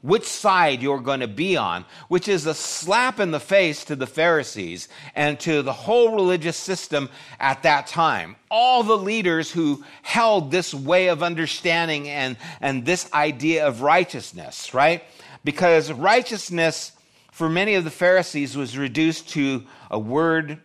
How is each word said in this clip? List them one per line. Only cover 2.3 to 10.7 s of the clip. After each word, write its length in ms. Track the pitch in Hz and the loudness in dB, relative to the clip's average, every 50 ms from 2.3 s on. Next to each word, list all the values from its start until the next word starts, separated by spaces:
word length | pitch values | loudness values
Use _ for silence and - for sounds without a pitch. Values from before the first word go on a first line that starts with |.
| 202 175 147 | 0 0 0
a 100 | 160 156 | -2 -4
slap 640 | - - - - - 156 165 196 233 247 254 254 - | -4 -6 -8 -8 -8 -2 0 2 2 2 0 0 -2
in 100 | 208 180 | -2 -2
the 80 | 156 147 | -2 -6
face 460 | - - 196 196 190 165 147 - - | -4 2 4 4 4 4 0 -4 -8
to 100 | - 151 | -8 -6
the 120 | 135 131 | -6 -6
Pharisees 800 | 120 - - 160 175 170 156 135 - - 107 95 82 85 90 - - - - - - - | -6 -2 0 2 4 4 2 0 -2 -8 -8 -8 -8 -8 -12 -14 -16 -20 -20 -20 -12 -4
and 240 | - 147 147 147 - | 0 0 0 0 -2
to 240 | - 165 160 147 135 | -2 0 0 0 0
the 100 | 135 127 | -2 -6
whole 440 | - - - 220 240 240 226 220 | -8 -2 0 4 4 4 4 4
religious 400 | 214 190 180 185 175 151 170 160 | 2 2 2 2 0 -2 -6 -6
system 520 | - - - 190 175 - - 151 143 139 127 - - - - - - | -6 -6 -6 -6 -6 -6 -4 -4 -4 -4 -4 -12 -18 -20 -20 -12 -2
at 240 | - 135 135 - - | 0 0 0 2 4
that 240 | 165 147 139 139 | 4 4 4 2
time. 480 | - - 165 165 156 127 101 82 82 107 _ _ _ | -4 -2 0 2 2 2 0 -4 -8 -12 _ _ _
All 320 | - 220 240 254 254 247 233 | 0 2 4 4 4 4 4
the 160 | 208 226 208 | 4 2 2
leaders 540 | 190 196 220 226 202 180 165 160 156 - - | 2 -2 -2 0 0 0 0 0 -2 -4 -2
who 320 | 170 165 151 143 139 - - - - _ | -2 0 0 0 -2 -6 -20 -20 -18 _
held 480 | - - 220 233 226 214 196 156 135 | -4 0 2 4 4 4 2 0 0
this 240 | 135 185 170 - | -2 -2 -2 -2